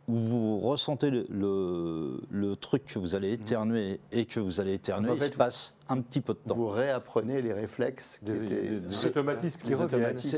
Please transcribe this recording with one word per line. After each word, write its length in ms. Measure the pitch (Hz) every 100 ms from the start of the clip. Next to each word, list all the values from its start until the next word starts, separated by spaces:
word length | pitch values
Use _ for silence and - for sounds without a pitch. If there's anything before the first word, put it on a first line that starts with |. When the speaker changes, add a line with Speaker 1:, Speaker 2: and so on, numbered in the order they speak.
| -
Speaker 1:
où 60 | 117
vous 440 | 113 120 110 104
ressentez 500 | 107 143 - 139 147
le, 160 | 123 -
le, 920 | 101 98 98 90 87 85 80 73 64 -
le 260 | 101 101 98
truc 300 | - 135 -
que 120 | 107
vous 180 | 90 98
allez 120 | 98
Speaker 2:
Mhm. 60 | 117
Speaker 1:
éternuer 580 | 107 117 107 113 95 98 -
et 120 | 120 110
que 140 | 117
vous 220 | 98 90
allez 120 | 98 98
éternuer, 340 | - 95 113
Speaker 2:
Donc, 80 | 123
en 20 |
Speaker 1:
il 60 | 143
Speaker 2:
fait, 60 |
Speaker 1:
se 40 | 139
passe 380 | 123 - - - -
un 100 | 131
petit 220 | 120 147
peu 120 | -
de 60 | 107
temps. 160 | 113 110
Speaker 2:
vous 140 | 113
réapprenez 720 | 104 139 127 - 113 113 139
les 100 | 117
réflexes 680 | 101 107 - 123 135 - -
qui 120 | 101
Speaker 3:
Des, 60 | 107 107
Speaker 2:
étaient 160 | 104 101
Speaker 3:
des, 100 | 107
des 100 | 90
Speaker 2:
c'est 180 | 104 156
Speaker 3:
automatismes 500 | 151 143 143 175 -
qui 80 | 131
Speaker 2:
des 80 | 135
Speaker 3:
reviennent. 240 | - 127
Speaker 2:
automatismes. 360 | 117 127 131